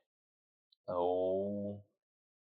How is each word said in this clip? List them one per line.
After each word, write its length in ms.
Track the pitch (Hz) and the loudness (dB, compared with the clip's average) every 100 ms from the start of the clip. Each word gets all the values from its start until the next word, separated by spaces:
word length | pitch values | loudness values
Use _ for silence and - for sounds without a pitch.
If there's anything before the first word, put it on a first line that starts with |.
| _ _ _ _ _ _ _ _ - | _ _ _ _ _ _ _ _ -6
ou 960 | 90 87 92 92 95 101 104 101 101 101 _ _ _ _ _ | 0 2 2 2 0 0 -2 -4 -8 -14 _ _ _ _ _